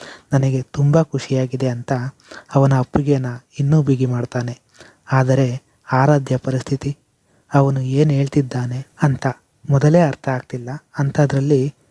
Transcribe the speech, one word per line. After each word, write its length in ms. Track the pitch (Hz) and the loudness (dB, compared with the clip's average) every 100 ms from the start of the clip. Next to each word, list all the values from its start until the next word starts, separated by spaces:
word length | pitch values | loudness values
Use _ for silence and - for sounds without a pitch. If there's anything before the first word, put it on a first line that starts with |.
| - - _ | -20 -20 _
ನನಗೆ 280 | 139 135 131 | 0 0 -2
ತುಂಬಾ 420 | 127 - 143 156 | -4 -2 2 2
ಖುಷಿಯಾಗಿದೆ" 640 | 160 135 - 131 131 127 131 | 2 -4 -4 -2 -2 -2 -4
ಅಂತ 240 | 120 120 131 127 - _ - - 143 | -4 -4 -4 -6 -12 _ -20 -2 2
ಅವನ 240 | 139 135 | 4 2
ಅಪ್ಪುಗೆನ 460 | 127 - 139 139 127 123 - - | 0 -2 0 0 -2 -8 -12 -4
ಇನ್ನೂ 220 | 139 156 | 2 2
ಬಿಗಿ 240 | 139 131 127 | 2 2 0
ಮಾಡ್ತಾನೆ. 540 | 123 120 127 123 120 _ _ - _ - | -2 -4 -6 -6 -10 _ _ -20 _ -2
ಆದರೆ 500 | 135 127 131 131 127 - _ - | 0 2 2 0 -2 -12 _ -4
ಆರಾಧ್ಯ 460 | 131 139 147 131 127 | 2 4 2 0 -4
ಪರಿಸ್ಥಿತಿ, 600 | - 131 - 139 139 139 _ _ _ _ _ | -2 -6 -4 -6 -6 -10 _ _ _ _ _
ಅವನು 260 | 143 139 135 | 0 2 0
ಏನ್ 320 | 131 135 156 | -2 0 2
ಹೇಳ್ತಿದ್ದಾನೆ 760 | 139 139 151 131 127 123 123 135 _ | 2 0 0 -2 -4 -6 -8 -12 _
ಅಂತ 260 | 151 127 135 - _ _ - | 0 0 -4 -6 _ _ 0
ಮೊದಲೇ 320 | 139 147 170 | 2 4 4
ಅರ್ಥ 280 | 160 131 - | 4 0 -6
ಆಗ್ತಿಲ್ಲ. 400 | 127 - 127 120 143 - - | -6 -8 -12 -12 -14 -12 -4
ಅಂಥದ್ರಲ್ಲಿ 760 | 139 - 143 139 139 143 139 - _ | -2 2 0 2 2 2 0 -6 _